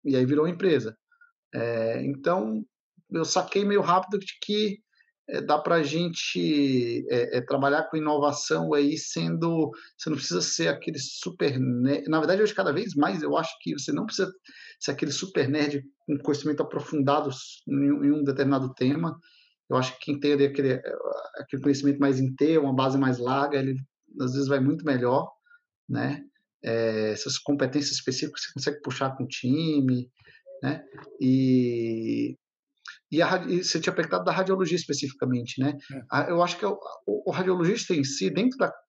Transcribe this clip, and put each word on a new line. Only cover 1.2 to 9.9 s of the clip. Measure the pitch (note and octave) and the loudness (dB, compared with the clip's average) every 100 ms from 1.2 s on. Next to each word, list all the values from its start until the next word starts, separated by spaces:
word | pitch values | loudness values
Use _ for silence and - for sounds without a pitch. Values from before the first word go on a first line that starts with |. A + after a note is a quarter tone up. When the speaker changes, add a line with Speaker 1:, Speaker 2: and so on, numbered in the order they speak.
| _ _ _ | _ _ _
Speaker 1:
É, | A#2+ A#2 A#2 A2+ B2+ | -4 -2 0 0 -2
então, | C#3 C#3 E3+ F#3 A3 A3 - _ _ _ _ | -4 -2 0 0 0 -4 -8 _ _ _ _
eu | E3+ | -4
saquei | D#3+ F#3 F3 G3 | 0 0 0 0
meio | G3+ G3+ | 2 2
rápido | E3 F3+ F#3+ G3+ | 4 2 2 -6
de | G3 - | -6 -12
que, | - G#3 G#3+ G3+ _ _ _ _ - | -2 0 0 -2 _ _ _ _ -6
é, | - | -6
dá | - D3+ | 0 0
pra | - E3+ | 4 2
gente, | C#3+ D#3 F3 E3 - F3+ E3 D3 C#3 B2+ A#2+ A#2+ - | 2 0 -2 -4 -4 -2 2 4 4 2 0 -4 0
é, | B2 A#2+ B2+ | 0 0 -2
é, | |
trabalhar | B2 C#3 C#3 D3+ | -2 0 2 2
com | D#3+ D#3+ | 0 -2
inovação | D3+ D3 C#3+ C#3 - D#3+ E3 | 0 2 2 0 -2 -2 2
aí | D3 C#3+ D3+ | 2 2 0
sendo, | - E3 E3 E3 E3+ E3 D3+ - - | -6 -4 -2 0 0 2 0 -4 -20